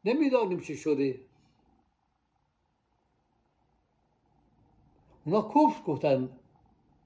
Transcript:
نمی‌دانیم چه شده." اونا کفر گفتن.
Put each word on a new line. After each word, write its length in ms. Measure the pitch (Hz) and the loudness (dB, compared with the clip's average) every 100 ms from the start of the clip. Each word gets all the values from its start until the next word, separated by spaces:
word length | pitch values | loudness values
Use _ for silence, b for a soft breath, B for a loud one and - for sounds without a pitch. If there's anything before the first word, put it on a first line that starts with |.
| 196 | -4
نمی‌دانیم 540 | 277 285 247 208 180 | 0 2 0 0 -4
چه 160 | - 147 | -8 -8
شده." 460 | 156 139 139 127 - _ _ _ _ _ _ _ _ _ _ _ _ _ _ _ _ _ _ _ _ _ _ _ _ _ _ _ _ _ _ _ _ _ _ _ _ _ _ - 151 | -4 -2 -2 -6 -14 _ _ _ _ _ _ _ _ _ _ _ _ _ _ _ _ _ _ _ _ _ _ _ _ _ _ _ _ _ _ _ _ _ _ _ _ _ _ -12 -2
اونا 160 | 208 | 0
کفر 420 | 208 294 302 - | 2 4 4 2
گفتن. 560 | - 139 151 131 127 - _ _ _ _ _ _ | -4 -2 0 0 -2 -10 _ _ _ _ _ _